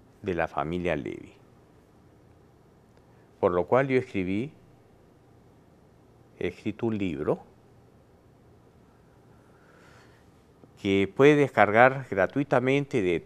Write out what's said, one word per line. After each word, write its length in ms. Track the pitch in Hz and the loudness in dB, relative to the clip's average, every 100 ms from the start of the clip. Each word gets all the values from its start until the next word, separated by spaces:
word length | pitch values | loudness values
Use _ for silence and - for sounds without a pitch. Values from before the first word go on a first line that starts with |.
| _ _ | _ _
de 120 | 98 | -6
la 140 | 85 80 | -4 -4
familia 480 | - 73 90 87 78 | -4 -6 -4 -4 -4
Levy, 380 | 52 50 - - - - - _ _ _ _ _ _ _ _ _ _ _ _ _ _ - _ - | -6 -12 -18 -20 -20 -20 -20 _ _ _ _ _ _ _ _ _ _ _ _ _ _ -20 _ -2
por 140 | 98 | 0
lo 140 | 90 87 | 0 0
cual 220 | 123 139 | 0 2
yo 100 | 127 | -2
escribí, 540 | 127 101 90 98 143 - - - _ _ _ _ _ _ _ _ _ _ _ _ _ _ _ - | -2 -6 -4 -6 -8 -12 -20 -20 _ _ _ _ _ _ _ _ _ _ _ _ _ _ _ -10
he 100 | 90 | -10
escrito 380 | - 110 101 117 | -8 -10 -6 -6
un 100 | 110 | -4
libro 440 | 95 69 82 170 - - _ _ _ _ _ _ _ _ - - _ _ _ _ _ _ - - _ - - - - - - - _ - _ _ - - | -4 -4 -4 -6 -8 -20 _ _ _ _ _ _ _ _ -20 -20 _ _ _ _ _ _ -20 -20 _ -20 -20 -20 -20 -20 -20 -20 _ -20 _ _ -20 -6
que 320 | 101 98 95 | 0 0 0
puede 220 | - 139 147 | 4 6 6
descargar 720 | 135 - 101 107 127 135 127 | 2 2 4 6 4 2 -6
gratuitamente 920 | 98 92 135 147 131 127 139 139 131 | -2 0 -2 -2 -2 0 -2 -2 -2
de 180 | 92 85 | 0 -2